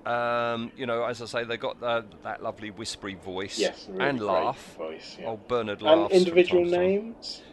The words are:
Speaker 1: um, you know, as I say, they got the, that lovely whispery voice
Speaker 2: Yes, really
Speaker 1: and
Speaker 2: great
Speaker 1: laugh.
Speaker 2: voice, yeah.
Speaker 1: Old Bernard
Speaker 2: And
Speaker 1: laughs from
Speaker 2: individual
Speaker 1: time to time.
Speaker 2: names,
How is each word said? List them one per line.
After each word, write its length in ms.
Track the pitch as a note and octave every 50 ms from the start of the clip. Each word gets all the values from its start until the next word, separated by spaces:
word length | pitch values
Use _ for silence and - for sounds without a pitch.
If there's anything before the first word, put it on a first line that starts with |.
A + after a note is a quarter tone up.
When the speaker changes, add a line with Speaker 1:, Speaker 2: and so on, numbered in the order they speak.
| -
Speaker 1:
um, 680 | - A#2+ A#2+ A#2+ A#2+ A#2+ A#2+ A#2+ A#2 A#2 A#2 A2+ A#2 -
you 100 | C3 C3
know, 200 | A#2+ A#2 A#2 A#2
as 160 | A#2 A#2+ A2+
I 40 | A#2+
say, 180 | G#2+ - A#2+ A#2+
they 100 | A2+ A#2
got 240 | G2+ B2+ B2+ - -
the, 240 | A#2+ A#2+ A#2 A#2 A2+ G2+ E2 E2 -
that 200 | A2+ A2 - -
lovely 260 | A2+ G2+ - A2 A2
whispery 420 | F#2+ G2+ A2+ - - - - G2+ G2
voice 420 | F2 - F#2+ F2+ F#2 G2 - - -
Speaker 2:
Yes, 280 | - - - - - -
really 140 | - F#2+ B2+ C#3+
Speaker 1:
and 80 | C#3 A#2+
Speaker 2:
great 80 | G#2
Speaker 1:
laugh. 480 | G2+ F#2+ F#2 G2 A#2 C3+ - - - -
Speaker 2:
voice, 380 | - E2 D#2+ D#2+ D#2+ - - - -
yeah. 60 | -
Speaker 1:
Old 200 | A#2 A2+ G#2+ -
Bernard 320 | - B2 A#2+ A2+ G#2+ G#2 - A2
Speaker 2:
And 180 | D3+ D#3+ E3
Speaker 1:
laughs 80 | - G3+
from 60 | G3
Speaker 2:
individual 460 | F#3 F#3 F3 E3 F3+ F3 F3+ F3+ F3 F3
Speaker 1:
time 80 | F3
to 40 | F3
time. 80 | F3+ F3+
Speaker 2:
names, 540 | F#3 G3 G#3 A3+ A3+ A#3 - - - - - - -